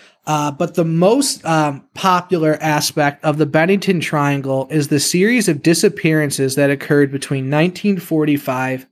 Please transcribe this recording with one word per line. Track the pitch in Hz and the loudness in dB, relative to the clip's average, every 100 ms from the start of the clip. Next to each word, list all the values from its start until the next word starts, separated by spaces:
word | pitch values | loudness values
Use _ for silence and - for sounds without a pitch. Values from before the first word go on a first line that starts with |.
| - _ - | -20 _ -4
Uh, | 151 147 | -2 -2
but | 143 170 170 | -4 -4 -2
the | |
most, | 165 165 180 262 269 - - | 0 2 4 4 0 -4 -2
um, | 160 151 139 - | 0 0 -4 -12
popular | - 190 180 175 180 156 151 | -4 0 0 0 0 0 0
aspect | 156 151 - - 143 143 | 0 0 -2 0 -2 0
of | 156 151 | -2 0
the | 151 | 0
Bennington | 156 170 202 180 175 | 2 2 2 0 -2
Triangle | 139 156 143 143 135 131 131 | -2 -2 0 -2 -2 -4 -2
is | 156 143 | -2 0
the | 147 | 0
series | - 175 202 247 202 | 0 2 2 2 0
of | 147 | 0
disappearances | - 165 214 202 160 156 147 143 135 135 | 0 2 2 2 0 0 0 -2 -2 0
that | 143 | 0
occurred | 139 - 143 143 | 0 2 2 2
between | 139 - 139 131 | 0 -6 -4 -2
nineteen | 147 170 180 208 190 | 0 0 0 -2 -2
forty-five | - 160 151 143 - 127 131 131 131 | -2 -2 0 0 -2 -4 -4 -6 -10